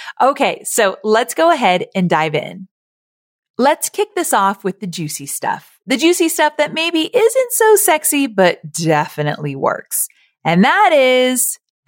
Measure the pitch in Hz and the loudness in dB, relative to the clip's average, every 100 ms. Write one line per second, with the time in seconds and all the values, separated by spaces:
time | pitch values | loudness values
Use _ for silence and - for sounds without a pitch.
0 | - - 254 277 220 - - - 202 185 | -12 -2 0 2 -2 -2 -6 0 0 0
1 | 214 214 254 - 330 311 220 180 165 190 | 0 0 0 0 2 2 2 0 -2 -2
2 | 180 165 156 151 - 180 190 _ _ _ | 0 0 0 -2 -6 -14 -18 _ _ _
3 | _ _ _ _ _ - 262 320 - - | _ _ _ _ _ -2 0 0 -4 -6
4 | 415 - 339 233 196 202 196 185 196 170 | -4 -4 -2 0 0 -2 -6 -8 -10 -8
5 | 151 - 139 - - - - _ - 254 | -8 -10 -12 -8 -6 -8 -10 _ -4 0
6 | 320 349 330 - 302 302 302 311 330 330 | 2 2 0 0 -2 0 -4 -2 -2 -2
7 | 311 - 453 523 494 - 440 427 - 311 | -2 2 2 2 -2 2 4 4 4 0
8 | - 285 277 196 180 - 156 151 165 151 | 0 -2 -2 2 2 0 -8 -4 0 0
9 | 160 - 147 - 147 135 120 - - - | 0 -4 -6 -4 -8 -4 -2 -4 -6 -8
10 | - _ _ _ 156 170 247 359 415 302 | -8 _ _ _ -2 2 4 4 4 4
11 | 254 254 254 254 - - _ _ | 4 2 0 0 -4 -6 _ _